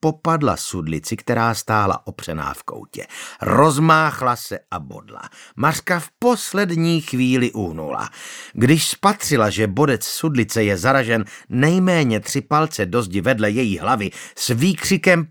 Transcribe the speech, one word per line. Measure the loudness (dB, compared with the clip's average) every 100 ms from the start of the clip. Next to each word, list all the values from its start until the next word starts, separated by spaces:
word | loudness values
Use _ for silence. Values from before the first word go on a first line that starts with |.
popadla | -4 -2 -2 0 0 -2
sudlici, | -4 -6 -4 -6 -6 -8
která | -2 2 2
stála | 2 0 0 2 -2 -6
opřená | -12 -8 -6 -6
v | -8
koutě. | -12 -14 -14 -14 -14 -16 -16 -8
Rozmáchla | 0 4 4 4 4 4 2 0 -2 -2
se | -6 -12 -10
a | -12
bodla. | -10 -16 -18 -18 -18 -20 -20 -2
Mařka | -2 0 -2 -4
v | -4 _
poslední | 0 0 -2 -2 -2 0 2 2
chvíli | 0 0 2 2 0
uhnula. | -2 -6 -6 -8 -6 -8 -12 -18 -18 -14
Když | 2 4 4 2
spatřila, | 0 0 0 0 2 2
že | 2 0
bodec | 2 2 2
sudlice | -2 -4 -2 0 0 2
je | 2 2
zaražen | 2 2 2 -2 -2 -10 -6
nejméně | 0 2 4 2 2 2 0
tři | -2 -6
palce | 0 0 0 -2 -2
do | 0
zdi | -2 -2
vedle | 0 2 2
její | 2 0 -2
hlavy, | 0 -2 -2 -8 -16 -8
s | -2
výkřikem | 2 2 0 0 2 4 4 2